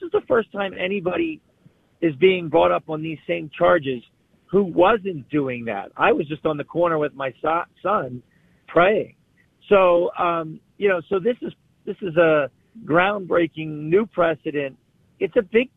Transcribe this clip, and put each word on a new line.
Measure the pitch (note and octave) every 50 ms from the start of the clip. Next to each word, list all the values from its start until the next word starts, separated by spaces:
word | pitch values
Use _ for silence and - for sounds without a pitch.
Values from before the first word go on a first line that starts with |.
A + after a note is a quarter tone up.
is | F#4 E4+
the | - G4+ -
first | - C4+ A#3 G#3 -
time | - G3+ G3 F#3+ F3+ G3
anybody | F3+ F#3 G3+ G3+ E3 F3+ F3+ E3+ E3+ D#3+ D#3 D3+ _ _ _ _ _ _ _ _ _ _ _ _
is | - E3 C#3+
being | C3 F3 F#3+ F#3+ F3+ E3+ D#3
brought | B2+ E3 F3 F3+
up | F3 E3+ - D#3+
on | D#3 D#3
these | D#3 E3 D#3+ C#3+ _
same | - E3+ E3+ D#3+ D3+ -
charges | - E3+ F3+ F3+ F3 C#3 C3+ C3 A#2 - _ _ _ _ _ _ _ _ _
who | - G3 G3+
wasn't | F3 D#3 E3 F3 G3 A#3 A3 F3+ G3 F3+ C#3+ A#2+ -
doing | - D3+ C#3 C3 B2 A#2+ A#2
that. | A2+ G#2 G2 F#2+ - -
I | - D3 F#3+
was | A#3 - E3+ C#3
just | D#3 C#3+ -
on | D#3+ D#3
the | C#3+ C3+
corner | - - D#3+ F3 E3+ E3 D3+
with | D3+ D3 C3+
my | C3+ C#3 C3+ A#2 _
so-, | - D3+ D#3+ E3+ F3 - _ _
son | - F3+ G#3 G#3 D3 B2+ B2 B2 - _ _ _ _ _ _ _ _
praying. | - - D#3+ F3 G3 A3 F#3 A#2+ - - _ _ _ _ _ _ _ _ _ _ -
So, | G#3 G3 F#3+ F3+ F3 F3 F3 - - -
um, | F3+ E3+ E3+ E3 D#3+ D#3+ D#3+ - _ _ _ -
you | G3 G3+
know, | F#3 F3 - -
so | G3 F#3+
this | E3+ A#3 B3 -
is, | D#4 F#3+ - _ _ _ _ _ _
this | A3 G3 -
is | A3 F3+ D3+
a | F3 E3+ D#3+ D#3 D3+ C#3 B2+ - _ _ _ - A3+ A3+
groundbreaking | - D3 F3 F3+ G3 G#3 G3+ F#3 D#3+ F3+ F3 E3+ D#3 - D#3 D#3 D#3
new | D3+ D3 D3+ D#3 E3+ G3+ A3+
precedent. | - - F3+ E3+ E3 D#3+ - - D#3+ C#3+ D3 C#3 C3+ B2+ _ _ _ _ _ _ _ _ -
It's | F#3+ F#3+ -
a | B3
big | G#3 - - A3+ C4 B3+ _